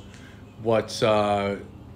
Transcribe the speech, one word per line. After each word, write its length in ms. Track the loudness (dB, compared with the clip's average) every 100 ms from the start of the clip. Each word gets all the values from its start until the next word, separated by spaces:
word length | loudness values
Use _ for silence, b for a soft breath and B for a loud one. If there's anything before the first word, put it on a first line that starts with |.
| -12 B B B B -6
what's, 400 | 0 0 0 0
uh, 560 | 4 4 4 2 0 -4 -8 -16 -18